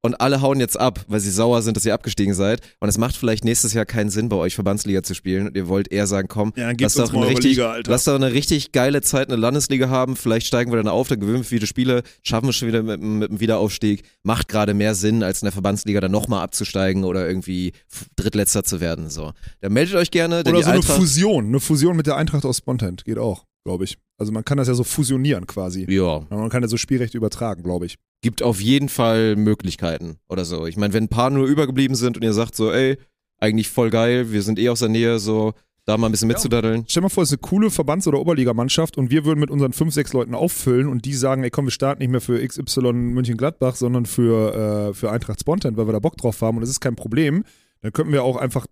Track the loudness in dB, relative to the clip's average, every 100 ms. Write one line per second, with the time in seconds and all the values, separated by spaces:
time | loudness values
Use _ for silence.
0 | -2 0 0 2 2 0 0 0 -2 -2
1 | -4 -2 0 2 2 2 0 0 0 -2
2 | -4 0 0 2 0 -2 -6 _ -2 0
3 | -2 0 -2 0 0 0 0 -2 -2 -2
4 | -2 -2 -2 0 -2 -2 -2 -2 0 -2
5 | -2 -8 -2 -2 -2 -4 -2 -2 0 -2
6 | 0 -2 -2 -2 -2 -2 -4 0 0 2
7 | 2 2 2 4 4 4 0 -4 0 2
8 | 2 2 2 2 0 -2 0 0 2 2
9 | 0 0 0 0 2 0 0 0 2 2
10 | 0 -2 0 0 0 -2 0 0 2 0
11 | 0 -2 0 -2 0 -2 -2 0 0 0
12 | -2 _ -4 -2 0 -2 0 0 -2 -4
13 | -2 -2 -2 0 0 2 0 0 -2 -2
14 | -6 _ -2 -2 0 0 2 2 0 0
15 | 0 0 -2 -2 -4 -2 -2 -2 0 0
16 | 2 0 0 -4 -4 -6 -4 -2 0 0
17 | -2 -2 -2 -4 -4 -4 -4 -8 _ -18
18 | -8 -2 0 0 2 0 -2 -2 -4 -4
19 | -8 -10 -10 -12 -16 -10 0 2 2 2
20 | 2 0 0 0 4 4 6 4 4 4
21 | 4 4 4 2 2 0 2 4 4 4
22 | 0 0 0 0 0 -2 -2 -2 -2 -4
23 | -6 -4 -4 -6 _ _ -6 -4 -6 -8
24 | _ _ -4 -4 -2 0 2 0 0 -2
25 | 0 0 0 0 -4 -6 -6 -6 0 2
26 | 2 0 -4 -6 -2 -2 0 -2 0 -2
27 | -2 -2 -4 -2 -6 -4 -4 -4 -6 -12
28 | _ _ -4 0 0 2 2 2 2 0
29 | 2 4 2 4 2 2 -2 -4 -4 -4
30 | -8 -14 _ -6 -4 -6 -6 -2 0 0
31 | 0 0 2 2 2 4 4 4 0 2
32 | 0 0 0 0 0 -2 0 2 2 0
33 | _ _ _ _ 0 2 0 0 2 2
34 | 2 2 0 -2 0 2 2 2 2 2
35 | 2 0 0 0 0 -4 _ _ -2 0
36 | 2 2 0 0 0 0 2 -2 -2 0
37 | 0 0 0 -2 0 2 2 2 0 0
38 | 2 2 2 2 2 0 0 0 0 0
39 | 2 2 2 2 0 2 0 0 0 0
40 | 0 -2 -2 -2 -2 0 2 2 2 -2
41 | -4 -2 0 0 -2 -2 -2 0 -2 0
42 | 0 0 0 -2 -2 -6 -4 0 0 0
43 | -2 0 -2 0 -2 0 -2 0 0 0
44 | 0 2 4 4 2 0 -2 -2 -4 -4
45 | -4 -4 -4 -4 -2 0 0 0 0 0
46 | -2 0 -4 0 -2 -2 -4 -4 -4 -4
47 | -2 0 2 0 -4 _ _ _ -4 -2
48 | 0 2 2 0 -2 -4 -6